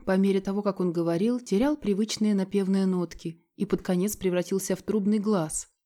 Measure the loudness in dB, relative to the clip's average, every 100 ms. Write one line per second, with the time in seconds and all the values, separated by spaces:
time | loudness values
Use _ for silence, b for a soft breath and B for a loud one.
0 | 0 4 4 2 0 -2 -2 0 0 0
1 | 0 2 0 0 0 0 2 0 -2 0
2 | -2 0 2 2 0 0 2 2 2 0
3 | -2 -6 -12 -12 _ -6 -2 -2 0 0
4 | 0 -2 -2 -2 0 -2 -2 -4 -2 0
5 | 2 0 2 0 0 -6 -10 _